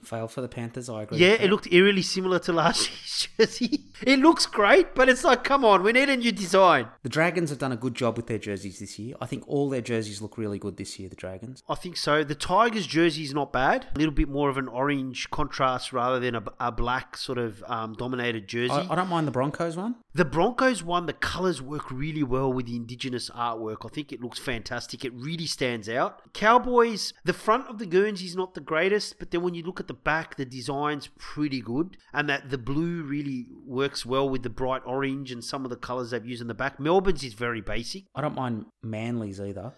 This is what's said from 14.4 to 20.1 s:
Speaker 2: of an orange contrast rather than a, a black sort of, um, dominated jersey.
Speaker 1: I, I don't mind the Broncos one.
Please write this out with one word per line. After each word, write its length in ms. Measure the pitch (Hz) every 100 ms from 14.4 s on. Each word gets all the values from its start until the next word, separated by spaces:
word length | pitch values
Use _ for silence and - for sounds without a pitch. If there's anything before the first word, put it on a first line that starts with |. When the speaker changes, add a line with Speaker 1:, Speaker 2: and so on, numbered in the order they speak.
| 143
Speaker 2:
of 80 | 135
an 100 | 127
orange 640 | 123 139 139 131 117 -
contrast 640 | - 147 - 131 127 -
rather 260 | 131 123 127
than 160 | 123 117
a, 80 | 101 -
a 120 | 120
black 420 | 113 120 127 - -
sort 200 | - 123
of, 260 | 117 104 -
um, 260 | 117 113
dominated 540 | 107 123 127 120 113 98
jersey. 240 | 117 127
Speaker 1:
I, 180 | 139 185
I 40 | 165
don't 140 | 190
mind 180 | 170 147
the 40 |
Broncos 460 | 123 143 151 170 165
one. 180 | 214 240 _